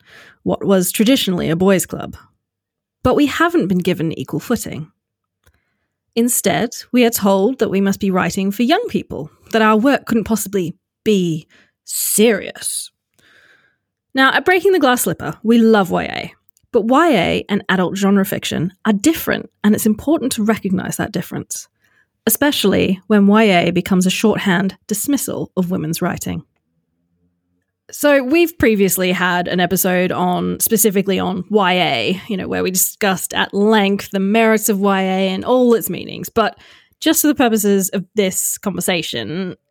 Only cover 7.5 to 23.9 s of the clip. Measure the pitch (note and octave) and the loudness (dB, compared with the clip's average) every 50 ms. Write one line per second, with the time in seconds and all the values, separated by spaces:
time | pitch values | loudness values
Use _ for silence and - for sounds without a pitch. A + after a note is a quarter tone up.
7.5 | C4+ - A3+ - - F#3+ G3 G3 F#3+ G3 - G3 F#3 F#3 F#3 E3+ - - F#3+ G3 | 0 0 -2 -2 0 0 0 0 0 0 -2 -2 0 0 0 -2 -2 -4 -4 -4
8.5 | G3+ - B3 A#3 E4 G4 B4 - - A3 - - - - D3+ D3+ _ _ _ - | -2 -2 0 2 2 0 0 -2 -4 -6 -6 -6 -10 -12 -12 -12 _ _ _ -4
9.5 | - A3+ A3 G#3+ A3 G#3+ G#3 C#4+ C4+ - - - A3+ A#3 F#3 - A3 G#3 - F#3+ | 0 2 2 4 4 4 2 2 2 0 0 -2 -2 -2 -2 -2 -2 -4 -4 -4
10.5 | G3 G3+ F3+ D3 - _ _ _ _ _ - A3 G#3+ G3 F3+ F3 D#3+ D3+ - _ | -4 -4 -4 -4 -8 _ _ _ _ _ -2 0 2 2 2 0 -2 -4 -8 _
11.5 | _ _ _ _ _ _ _ - - - - - - - G#3+ A#3+ G#3+ F#3+ - - | _ _ _ _ _ _ _ -12 -8 -6 -4 -2 0 2 4 4 2 0 -2 -10
12.5 | - - - - - - - - _ _ _ _ _ _ _ _ _ _ _ _ | -14 -12 -10 -10 -10 -10 -12 -14 _ _ _ _ _ _ _ _ _ _ _ _
13.5 | _ _ _ _ _ _ _ _ _ _ _ _ - C4+ C4+ C4+ - - C#4 - | _ _ _ _ _ _ _ _ _ _ _ _ 0 2 2 2 2 2 2 2
14.5 | F#4 F#4+ F#4+ G4+ F#4 F4+ C#4+ B3+ B3 B3 - G3+ E3 - - C3+ D#3 - - G#3+ | 2 2 4 2 2 4 4 2 2 2 0 -4 -4 -6 -6 -10 -10 -6 0 2
15.5 | A#3 A#3 A3+ A3+ A3 G#3 F#3+ E3+ F3+ F3 - - - - - - - _ _ _ | 4 4 6 6 4 4 2 0 -2 -4 -4 -4 -8 -10 -10 -12 -14 _ _ _
16.5 | _ _ _ _ - A#3+ G3+ A3+ C4 C#4 E4 F4 C#4 G3 E3 E3 E3 F3+ - - | _ _ _ _ -2 0 2 2 4 4 4 4 4 2 2 0 0 -2 -4 -2
17.5 | G3+ G3+ - - F3+ F#3+ F3+ E3 - G3 G3 G3 G3+ G3+ F#3+ F#3+ - - - - | -4 -4 -2 -2 0 0 0 0 0 0 2 2 4 2 2 0 -4 -8 -6 -6
18.5 | - - C#3+ F#3 - _ - - G#3 G3+ G3+ D4+ E4 - - - - - - - | -4 -4 -4 -6 -6 _ -2 0 0 2 2 0 0 0 -2 -4 -4 -4 -4 -10
19.5 | _ _ - G#3 G#3+ - - A3 G#3+ G#3 - - D#4 D#4+ A3+ C4+ - - G#3 G#3+ | _ _ 2 2 2 4 2 0 0 0 0 0 0 0 0 -2 -4 -2 0 0
20.5 | A3 - - G3 F#3 - - - - - F3 - G#3 F3+ F3 - G3 - - - | 0 0 0 -2 -2 -2 -4 -4 -6 -6 -6 -6 -6 -8 -8 -8 -10 -12 -10 -10
21.5 | - - - _ _ _ _ _ _ _ _ _ _ _ - - A3+ - C#4 D4 | -12 -16 -16 _ _ _ _ _ _ _ _ _ _ _ -4 -2 -2 0 0 0
22.5 | C#4+ - - G3+ F#3 F#3 F3+ - F#3+ F#3 - - G#3+ G#3 G3 G3 G3+ A3 A3+ G#3+ | 0 0 0 0 2 2 2 0 -2 -4 -2 0 2 4 6 6 6 6 4 4
23.5 | F#3+ F3 E3+ F3 F3 F3+ F3+ - | 4 4 2 2 0 -2 0 0